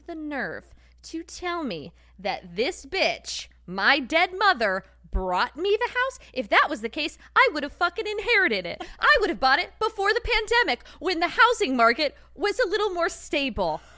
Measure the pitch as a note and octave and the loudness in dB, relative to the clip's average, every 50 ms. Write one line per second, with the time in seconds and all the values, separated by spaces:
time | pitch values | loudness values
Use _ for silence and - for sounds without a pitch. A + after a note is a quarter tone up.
0 | _ - E4+ D#4+ D4+ D4 D4 C4 G#3 E3 A2+ G2+ - - - - _ _ _ - | _ -14 -12 -10 -8 -6 -6 -4 -6 -6 -8 -10 -12 -18 -20 -20 _ _ _ -20
1 | - - - D#4+ F4 - - - F4+ F4 F4 E4+ D#4 A#3 F3 D3+ C#3 - - _ | -16 -12 -12 -12 -10 -12 -12 -8 -6 -6 -4 -4 -4 -6 -6 -8 -10 -14 -18 _
2 | _ _ _ - F#3 G3 E3 - - F3 F3 F#3+ B3 D#4+ F4+ - - C4+ F#4+ F#4+ | _ _ _ -8 -6 -6 -6 -6 -10 -10 -4 -4 -2 -2 -4 -6 -10 -8 -2 0
3 | C#4 F#3+ C3+ - - - - - - - - _ _ - F3+ G3 G3+ A#3+ C#4 D#4 | 0 0 0 -4 -8 -10 -10 -10 -12 -14 -18 _ _ -10 -6 0 2 2 2 2
4 | B3+ G#3 D4+ E4 F#4 F#4 F#4 F#4+ A4 G4 F4 A3+ A3+ G3 F#3 F#3+ - - _ _ | 0 0 0 0 0 0 0 2 2 2 4 2 0 -2 -2 -2 -6 -10 _ _
5 | - - - F#3+ F#3+ F#3 F3+ - A3+ - - C#4+ F4+ G4+ G#4 A4 A#4+ A4+ - B4 | -12 -6 -4 -2 -2 0 0 0 0 -2 -4 -4 0 0 0 0 0 -2 -2 -2
6 | B4+ C5+ - - - - - B3+ A3 - D#4 A4+ C#5+ - D4+ G#3+ A3 A3 - D#4 | -2 -2 -4 -8 -16 -8 -8 -8 -2 2 4 4 4 2 -2 -6 -6 -8 -6 -6
7 | D4 E4 - - - - _ A4+ C5+ A#4 D4 D4+ C#4+ C#4+ - - F4 F4 - A4+ | -6 -6 -8 -12 -20 -2 _ 4 4 4 2 -2 -4 -6 -2 -2 -2 -2 -2 -4
8 | A4 G#4 G#4 A4 - A#4+ A#4+ G4+ F#4 D4 G#3+ F#3 F3 E3+ - - - - - - | -6 -6 -6 -4 0 2 4 4 4 4 0 -2 -4 -6 -10 -10 -12 -14 -6 0
9 | - C#5 D5+ B4 G#4+ E4 C4+ F3+ C4 C4 C4+ E4 F4+ - - - G#4+ A4+ - - | 4 4 6 6 4 0 0 2 2 4 4 2 0 -4 -4 -4 -4 -4 -2 0
10 | G4 G4+ G#4 - - A4 A#4 A4 A4 - A#4 B4 A#4+ D4 A#3+ - - - - - | 2 2 2 2 0 0 0 0 0 2 2 2 2 2 0 -4 -6 -14 -16 -6
11 | C#4+ F#4+ F4+ E4 F4 D#4 - - A#4 A#4+ A#4+ - G#4 C4 C4+ A#3+ A3+ A3+ A#3 - | -4 -2 0 0 -2 0 4 4 6 6 6 2 0 0 2 4 4 4 4 2
12 | D4+ C4+ - - - - - B3+ E4 G4+ - - A#4+ F4 F#4+ G#4 G#4 G4+ F4+ F4 | 0 -4 -4 -8 -18 -20 -8 -2 -2 -2 0 0 0 0 0 0 -2 -2 0 -2
13 | E4 F4 - - - - E4+ D4 C#4 C4 G3+ G#3 F#3 D#3+ D#3 - - - - | -2 -2 -2 -6 -6 -4 -2 -2 -2 -2 -2 -2 -2 -2 -4 -6 -10 -16 -16